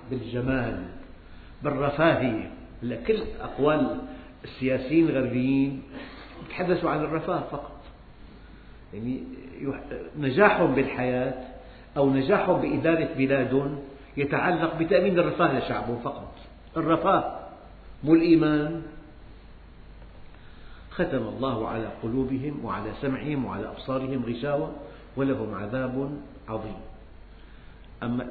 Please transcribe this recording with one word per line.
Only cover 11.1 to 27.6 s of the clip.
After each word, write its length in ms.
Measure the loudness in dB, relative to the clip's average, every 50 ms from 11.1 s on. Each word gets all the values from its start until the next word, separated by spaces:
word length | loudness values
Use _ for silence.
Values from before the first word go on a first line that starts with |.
| 2 0 0 -2 -2 -6 -10 -12 -14 -16 -18 -18 -18 -20 -18 -4 2
أو 140 | 4 4 6
نجاحهم 500 | 6 4 4 4 4 4 4 4 2 2
بإدارة 520 | 2 0 0 2 4 4 4 4 2 0 0
بلادهم 640 | 2 2 4 4 4 4 4 2 2 2 2 -2 -6 -8 -12 -14 -18 -18 -8 -4
يتعلق 640 | -2 0 0 2 2 2 2 2 2 2 0 0 0
بتأمين 400 | 2 4 4 4 6 6 4 4
الرفاه 400 | 4 2 2 2 2 4 4 2
لشعبهم 420 | 0 -2 -2 -2 -2 -2 -4 -4
فقط، 340 | -4 -6 -6 -8 -10 -14 -14 -16 -18 -20 -20 -20 -20 -6 -4
الرفاه 640 | -2 2 2 2 4 4 4 4 4 4 0 -4 -8 -10 -14 -16 -18 -18 -20 -20 -18 -18 -18 -12 -4 4
مو 100 | 6 8
الإيمان. 680 | 8 10 8 8 8 8 6 4 4 2 0 -2 -6 -8 -10 -12 -16 -18 -18 -20 -20 -18 -18 -18 -20 -20 -20 -20 -20 -20 -20 -20 -20 -20 -20 -18 -18 -18 -18 -18 -18 -18 -16 -18 -18 -18 -18 -18 -18 -18 -16 -16 -16 -16 -8
"ختم 380 | -2 -2 0 0 0 0 -2 -2
الله 400 | -2 -2 -2 0 0 0 -2 -2
على 200 | -2 -2 -4 -4 -6 -6
قلوبهم 640 | -4 0 0 0 0 0 0 -2 -2 -4 -4 -4 -4
وعلى 280 | -4 -4 -4 -4 -6 -6 -4
سمعهم 440 | -2 -2 -2 -2 -2 -2 -2 -2 -2
وعلى 240 | -2 -4 -4 -6 -6
أبصارهم 560 | -8 -8 -4 -4 -2 -2 -2 -2 -2 -2 -2
غشاوة 480 | -2 -4 -2 -2 0 0 0 0 -4 -6 -10 -12 -14 -16 -18 -18 -8 -2
ولهم 380 | 0 0 2 2 0 -2 -4 -4
عذاب 640 | -6 -4 -4 -2 -2 -2 -2 -2 -2 -4 -4 -6 -8 -10 -14 -16 -14 -10 -8
عظيم". 320 | -6 -6 -6 -8 -8 -10 -12 -14 -16 -16 -18 -18 -18 -20 -20 -20 -20 -20 -20 -20 -20 -18